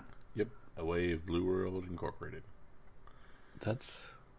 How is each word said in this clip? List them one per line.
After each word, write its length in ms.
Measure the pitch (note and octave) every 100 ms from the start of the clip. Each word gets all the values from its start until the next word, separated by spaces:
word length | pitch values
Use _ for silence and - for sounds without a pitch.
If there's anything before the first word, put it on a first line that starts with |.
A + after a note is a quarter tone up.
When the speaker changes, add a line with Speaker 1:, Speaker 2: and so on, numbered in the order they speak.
| - - -
Speaker 1:
Yep. 140 | - G#2 - - -
A 60 |
Wave 420 | E2 E2+ F2+ E2 F2
Blue 180 | E2+
World 400 | F2+ F#2 F#2 F#2 F#2
Incorporated. 540 | E2+ E2 - - D#3+ - - - - - - - - - - - -
Speaker 2:
That's, 520 | G#2+ A2+ - - - - -